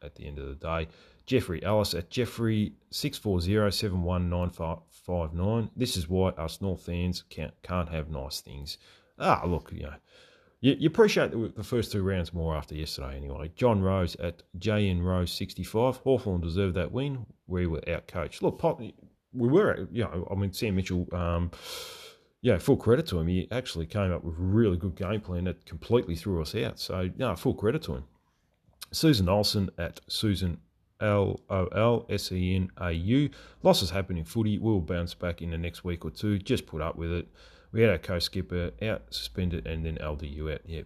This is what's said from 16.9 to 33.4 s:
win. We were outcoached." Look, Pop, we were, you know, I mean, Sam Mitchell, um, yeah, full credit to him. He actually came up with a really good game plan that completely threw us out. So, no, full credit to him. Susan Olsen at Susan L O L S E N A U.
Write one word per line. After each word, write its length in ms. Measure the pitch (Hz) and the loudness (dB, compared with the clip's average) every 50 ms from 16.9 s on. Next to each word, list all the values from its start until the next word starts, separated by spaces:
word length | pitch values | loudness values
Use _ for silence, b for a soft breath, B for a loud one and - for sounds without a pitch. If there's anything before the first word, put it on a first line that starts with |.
win. 340 | - 120 135 143 139 127 110 - - _ _ - | -2 -4 -4 -4 -4 -6 -8 -12 -16 _ _ -4
We 180 | 92 90 90 | -2 0 0
were 160 | 85 80 73 | 0 0 -2
outcoached." 600 | - - 85 78 - - - 92 78 73 - - | -4 -4 -4 -4 -6 -8 -6 -6 -6 -6 -6 -2
Look, 180 | - 175 - - | -2 -2 -2 2
Pop, 200 | - 165 - - | 0 0 0 -2
we 680 | - 107 - _ - - _ _ _ _ - 131 117 120 | -8 -14 -14 _ -20 -20 _ _ _ _ -4 0 2 6
were, 380 | 143 185 214 139 90 - 95 - | 6 6 6 4 2 0 -4 -6
you 120 | - 117 110 | -2 -2 -2
know, 240 | - 78 90 85 - | -2 -2 -4 -6 -4
I 40 | 95 | -2
mean, 180 | 95 98 98 92 | 0 0 -2 -2
Sam 220 | - 120 110 95 | -2 -2 0 2
Mitchell, 320 | 95 92 - 92 90 90 - | 0 0 0 0 -2 -2 -2
um, 400 | 82 90 87 85 87 85 87 85 B B B B B B B B B B B B B B B B B _ | -2 -2 0 0 0 0 0 -2 B B B B B B B B B B B B B B B B B _
yeah, 160 | - 120 107 85 | 2 2 2 4
full 200 | - - 131 98 | 6 4 4 4
credit 300 | - 104 - - - - | 6 4 4 4 4 0
to 120 | - 85 | 0 0
him. 80 | 80 85 | 2 2
He 200 | 90 92 82 - | 2 2 0 0
actually 340 | 107 123 127 - - 85 80 | -4 -6 -4 -4 -6 -6 -6
came 260 | 78 - 104 101 92 | -4 -2 0 0 0
up 120 | 87 - - | 0 -2 -4
with 140 | 85 82 80 | -6 -6 -2
a 40 | |
really 360 | 90 92 98 110 117 104 90 85 | 0 2 4 6 6 6 4 2
good 180 | - 95 82 | 0 -4 -4
game 260 | - 92 90 110 107 | -4 -4 -4 -4 -4
plan 240 | - - 90 87 87 | -4 -4 -4 -2 -2
that 200 | 92 82 - - | -2 -4 -6 -10
completely 500 | - - 80 - - 113 123 - - 85 | -14 -14 -10 -2 2 2 2 2 2 -4
threw 260 | 80 - 104 95 82 | -4 -2 -2 -2 -2
us 140 | 80 76 - | -2 -4 -4
out. 240 | 107 127 110 - - | -4 -4 -4 -6 -8
So, 300 | - - - 92 92 92 - - | -8 -6 -4 -2 -2 -4 -2 -2
no, 180 | - - 98 | -2 -2 -2
full 200 | 80 - 127 107 | 0 0 0 0
credit 260 | - - 107 131 156 - | 2 0 0 0 0 -2
to 120 | - 73 | -6 -8
him. 80 | 64 67 - _ _ _ _ _ _ _ _ _ _ _ _ _ - - - | -8 -8 -12 _ _ _ _ _ _ _ _ _ _ _ _ _ -20 -16 -10
Susan 360 | - - - 160 147 107 92 87 | -4 4 6 6 6 6 6 4
Olsen 440 | 95 104 107 - - 107 95 92 - - | 4 4 4 2 2 2 0 0 -2 -4
at 220 | 85 82 - - _ - | -6 -6 -6 -10 _ -8
Susan 520 | - - - 107 98 87 92 90 80 - - _ _ _ _ _ _ - | -6 -2 0 2 2 2 0 -2 -2 -4 -8 _ _ _ _ _ _ -2
L 400 | - 107 101 104 98 98 101 - - - | 0 2 4 4 4 2 0 -2 -4 -2
O 160 | 98 95 90 - | 0 0 0 0
L 380 | - 98 110 120 120 113 - - | 2 2 4 4 4 2 0 -2
S 220 | 98 98 - - | -4 -4 -2 -2
E 240 | 92 92 90 90 92 | -2 0 2 2 2
N 160 | 92 92 92 - - | 2 0 0 -2 -6
A 140 | 87 87 | -4 -2
U. 380 | 82 85 85 101 123 139 147 135 B B | -2 0 2 2 4 4 4 2 B B